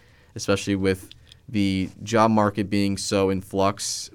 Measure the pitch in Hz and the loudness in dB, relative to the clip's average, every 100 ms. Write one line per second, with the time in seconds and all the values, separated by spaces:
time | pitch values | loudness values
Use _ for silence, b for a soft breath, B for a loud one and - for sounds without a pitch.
0 | b b b - - 98 - 98 95 92 | b b b -6 -2 0 0 0 2 0
1 | - b b b - 107 98 95 92 - | -4 b b b -6 0 0 0 -2 -6
2 | 104 113 113 110 104 101 98 104 101 98 | -2 2 4 4 2 0 -2 0 0 -2
3 | - 101 95 95 95 98 98 104 - - | -2 0 2 0 -2 0 0 -2 -6 -8
4 | - | -10